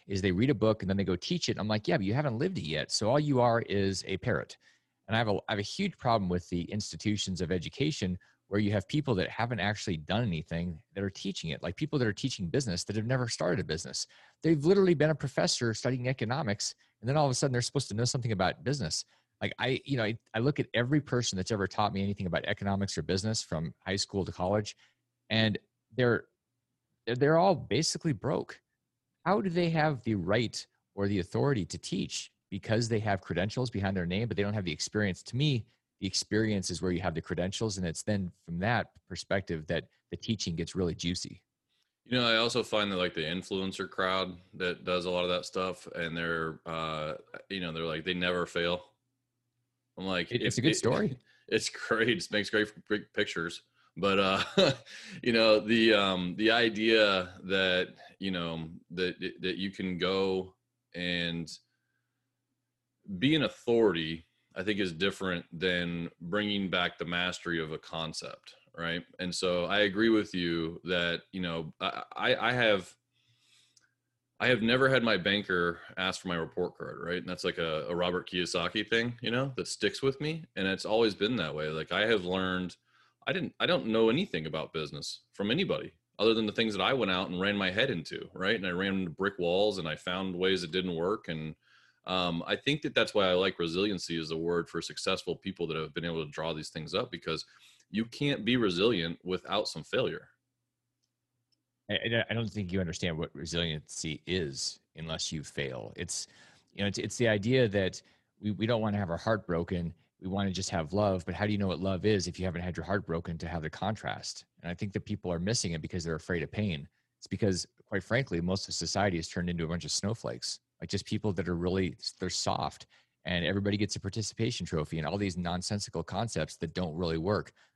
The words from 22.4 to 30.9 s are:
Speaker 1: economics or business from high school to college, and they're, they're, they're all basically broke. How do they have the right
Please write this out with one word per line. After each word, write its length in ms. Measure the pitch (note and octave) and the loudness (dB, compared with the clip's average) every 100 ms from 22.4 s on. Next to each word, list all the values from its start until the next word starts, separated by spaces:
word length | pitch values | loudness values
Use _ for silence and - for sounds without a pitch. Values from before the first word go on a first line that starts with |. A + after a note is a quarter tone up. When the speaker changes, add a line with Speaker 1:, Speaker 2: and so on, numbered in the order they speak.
| - | -2
Speaker 1:
economics 520 | G#2 G2 G2 G2 - | -2 0 0 0 -2
or 40 | |
business 400 | D2+ - A2 A2+ | 0 0 0 -2
from 320 | - E2 D#2+ - | -4 -4 -4 -6
high 160 | - G2 | -4 -4
school 280 | - G2+ E2+ | -2 -2 -4
to 60 | |
college, 440 | - G2+ G#2 G#2 - _ _ _ _ - | -2 0 2 0 -8 _ _ _ _ -2
and 280 | A2 A2 G2+ - _ _ A2 | 2 2 2 -6 _ _ 2
they're, 300 | B2 A2 - _ _ _ _ _ _ _ - | 4 4 0 _ _ _ _ _ _ _ -6
they're, 80 | B2 | 2
they're 220 | C#3+ D#3+ | 4 6
all 180 | F#3+ E3 | 6 4
basically 580 | - A2 E3 - E3+ | 2 0 2 0 0
broke. 480 | G#2+ - D#3+ - - _ _ _ _ _ _ E3 | 0 0 -2 -4 -10 _ _ _ _ _ _ 0
How 160 | G#3 | 2
do 80 | G3 | 2
they 220 | E3+ E3+ | 2 2
have 320 | D#3+ D#3 C3 | 4 4 2
the 120 | A2+ G#2+ | 0 0
right 500 | E2+ A2 A2 - - _ _ | 2 2 2 -2 -12 _ _